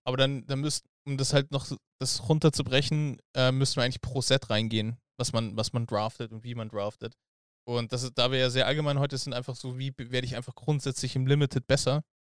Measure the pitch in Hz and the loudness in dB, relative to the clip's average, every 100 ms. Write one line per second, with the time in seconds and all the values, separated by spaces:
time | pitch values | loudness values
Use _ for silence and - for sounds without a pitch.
0 | - 127 135 139 - 135 151 - - _ | -4 2 2 0 -4 -2 -2 -4 -8 _
1 | 143 135 131 143 139 139 - - _ _ | -6 -2 2 2 2 -4 -4 -10 _ _
2 | 127 - - 156 156 - 131 131 143 151 | -4 -2 2 6 6 4 2 2 2 0
3 | 147 - _ 127 127 131 135 131 123 - | -2 -4 _ 2 2 4 2 2 0 -2
4 | - 135 - 135 - 107 110 110 107 120 | -6 -4 2 2 4 0 2 0 0 -6
5 | _ - 123 113 113 104 107 120 113 104 | _ -6 -2 -2 -2 -2 -2 -2 0 0
6 | 110 - 113 110 120 117 107 110 101 - | -2 -4 -12 -10 -10 -8 -8 -4 -6 -6
7 | 113 - _ _ _ _ - 120 113 123 | -12 -12 _ _ _ _ -4 -4 -2 -4
8 | 127 127 123 131 127 127 127 151 147 143 | -2 0 2 4 2 2 2 2 0 0
9 | 139 135 143 123 123 123 131 127 135 131 | 0 -2 -6 -6 -8 -10 -10 -6 -8 -8
10 | 120 127 127 127 127 - - 147 139 - | -4 -4 -2 -6 -10 -6 -2 0 0 -2
11 | 127 131 131 143 139 131 - 139 - 147 | -2 0 2 4 4 0 2 2 4 0
12 | - _ | -4 _